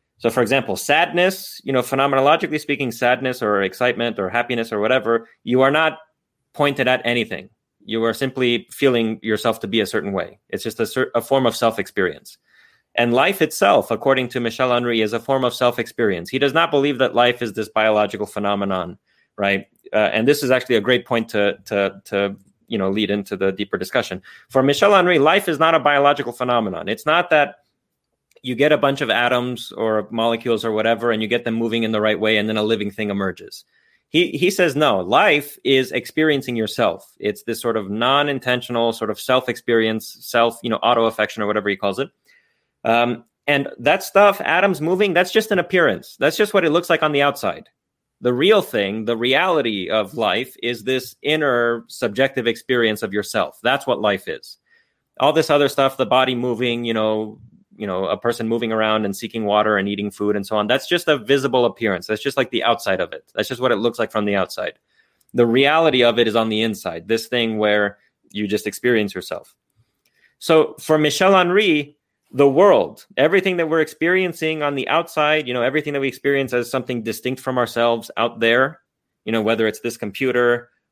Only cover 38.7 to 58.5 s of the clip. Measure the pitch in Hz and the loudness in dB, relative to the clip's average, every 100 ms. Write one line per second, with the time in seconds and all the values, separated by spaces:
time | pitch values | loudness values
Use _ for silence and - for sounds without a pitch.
38.7 | 120 117 113 107 120 - 127 127 113 - | -2 -2 -2 -6 -6 0 0 0 -6 0
39.7 | 117 110 110 - - - 120 117 117 120 | 2 2 -2 -8 -18 -4 0 0 0 -6
40.7 | 110 113 117 113 113 107 - 104 104 101 | -2 2 2 2 0 -4 -2 -2 -2 -2
41.7 | 95 101 98 139 _ _ _ _ _ _ | -2 -4 -4 -8 _ _ _ _ _ _
42.7 | _ - 117 120 117 - _ - 143 139 | _ 0 2 2 -2 -10 _ -2 -2 -2
43.7 | - 127 185 - 190 208 196 - 165 196 | -2 0 0 2 4 6 4 0 2 2
44.7 | 151 156 185 202 175 185 220 214 190 175 | 0 -2 0 2 2 2 0 0 -2 2
45.7 | 185 151 92 - - 143 - 208 202 165 | 2 2 0 -8 -2 0 2 2 2 2
46.7 | 160 170 165 151 143 143 139 101 76 - | 0 2 0 2 2 2 0 -6 -6 -14
47.7 | _ _ _ _ _ 123 123 175 214 - | _ _ _ _ _ -2 2 4 4 2
48.7 | 110 98 107 110 113 123 135 185 160 123 | -2 -2 -2 -4 -2 0 2 2 0 -2
49.7 | 104 90 110 98 139 107 98 127 - 117 | -4 -2 -2 -2 -2 -2 -2 -4 -8 -8
50.7 | 117 101 131 127 - 131 156 147 120 120 | -6 -4 -4 -6 -8 -2 0 0 0 0
51.7 | 117 117 - 117 104 135 135 117 113 - | -2 -8 -6 -4 0 0 0 -2 -4 -2
52.7 | 123 113 107 107 101 98 110 76 - 117 | 0 2 0 -4 -4 -4 -4 -4 -2 -2
53.7 | 139 - 87 104 98 - 73 - - _ | -2 -2 0 0 -2 -4 -12 -12 -20 _
54.7 | _ _ _ _ _ 139 156 156 147 143 | _ _ _ _ _ 2 2 2 2 2
55.7 | - 135 - 120 131 127 123 127 113 123 | 2 0 0 0 2 2 0 -4 -2 -2
56.7 | 120 120 113 110 110 107 - - _ _ | -2 -2 0 0 -2 -4 -12 -20 _ _
57.7 | - 104 92 92 101 120 117 113 | -10 -6 -4 -2 -2 -2 -2 -2